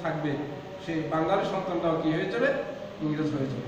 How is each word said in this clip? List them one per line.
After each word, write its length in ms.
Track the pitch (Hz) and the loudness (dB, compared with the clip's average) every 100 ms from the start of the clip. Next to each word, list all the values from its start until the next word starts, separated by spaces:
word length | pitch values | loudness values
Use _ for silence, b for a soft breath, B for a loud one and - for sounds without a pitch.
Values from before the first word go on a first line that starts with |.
থাকবে, 280 | 165 151 151 139 - - - - | -2 -2 -2 -2 -4 -8 -10 -10
সেই 140 | - 160 151 | -4 -2 0
বাঙালি 340 | 160 165 202 196 | 2 4 4 2
সন্তানটাও 440 | 196 185 175 170 160 | 0 0 0 2 2
কি 60 | 156 | 2
হয়ে 200 | 165 381 | 2 2
যাবে? 160 | 240 262 - - - - - | 2 2 2 -2 -6 -10 -4
ইংরেজ 260 | 151 151 147 | -2 0 0
হয়ে 140 | 139 131 | 0 -2
যাবে। 140 | 131 | -2